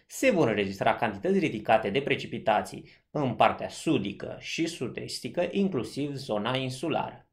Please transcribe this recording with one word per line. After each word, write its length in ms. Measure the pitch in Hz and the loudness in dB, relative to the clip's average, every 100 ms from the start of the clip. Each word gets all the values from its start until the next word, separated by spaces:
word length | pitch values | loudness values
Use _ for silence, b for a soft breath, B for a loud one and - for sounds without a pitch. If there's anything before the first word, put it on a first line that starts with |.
| B | B
se 240 | - 269 | 0 4
vor 160 | 185 127 | 4 4
înregistra 480 | 104 98 98 120 104 | 4 0 2 2 2
cantități 440 | 113 98 175 196 | 0 0 0 2
ridicate 500 | 156 110 98 113 104 | 2 0 4 4 4
de 120 | 120 | 0
precipitații 880 | 143 131 - 113 110 104 101 135 - B _ | 0 -2 -4 -4 2 2 0 -10 -16 B _
în 240 | 147 131 107 | -2 0 4
partea 340 | 110 - 95 | 4 2 -8
sudică 680 | - 170 131 98 98 - - | -4 0 2 0 -6 -10 -10
și 280 | - - 165 | -8 -4 -4
sud-estică, 800 | - 117 - 123 - 120 170 175 | -4 -6 -6 -8 -8 -6 -2 0
inclusiv 640 | 196 190 143 104 135 143 139 | 2 2 0 -2 -4 -4 -4
zona 400 | - 107 110 131 | -2 -2 0 -2
insulară. 760 | 131 131 165 110 113 123 _ | -2 -4 -2 -2 -2 -8 _